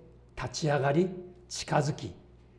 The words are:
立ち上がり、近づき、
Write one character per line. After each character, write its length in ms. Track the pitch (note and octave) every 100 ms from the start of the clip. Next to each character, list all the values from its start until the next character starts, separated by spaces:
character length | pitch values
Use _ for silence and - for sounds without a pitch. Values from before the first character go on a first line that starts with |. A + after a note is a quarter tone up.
| - - - -
立 260 | B2 -
ち 60 | D#3
上 120 | C#3+
が 120 | C3+
り、 180 | C#3+ F#3 - - - -
近 300 | - - D3
づ 160 | C#3+
き、 200 | - E2+ - - - -